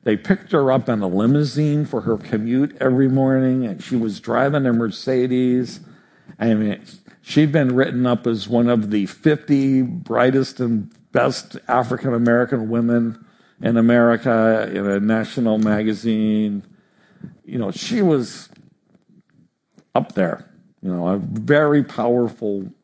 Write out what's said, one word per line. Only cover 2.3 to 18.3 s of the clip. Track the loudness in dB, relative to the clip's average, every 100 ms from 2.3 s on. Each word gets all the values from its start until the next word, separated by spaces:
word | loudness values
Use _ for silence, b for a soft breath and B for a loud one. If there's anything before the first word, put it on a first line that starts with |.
| -4 -2 0 -2 0
every | 0 2 2
morning, | 2 2 2 2 0 -2
and | -8
she | -4 -2
was | -2 -6
driving | -4 0 0 0 0
a |
Mercedes. | 0 -2 -4 -2 -2 0 0 0 0 -2 -10 B B B B B B
I | 0 2
mean, | 0 -4 -12 -20 -20 B
she'd | -2 2 2
been | 2 2 2
written | 0 0 0
up | 0 -2
as | -4 -2
one | 0 2
of | 2 0
the | -2 -2
fifty | -2 0 0 0 0 2 2
brightest | 0 -6 -4 2 4 2 -2 -4
and | -2 -2 -4 _ _
best | -2 0 -2 -12 -18 -2
African-American | 0 0 -4 -2 0 2 2 2 -2 -2
women | -2 0 0 0 -6 b b b b
in | 0 2
America | 4 6 4 4 2 2 4 2 -2
in | -4 -2
a | 0
national | 0 0 -2 -2 0 2
magazine. | 2 0 0 -2 -2 0 0 0 -2 -6 -12 B B B B B B B -10
You | -6
know, | -6
she | -8 -6 0
was | 2 2 -2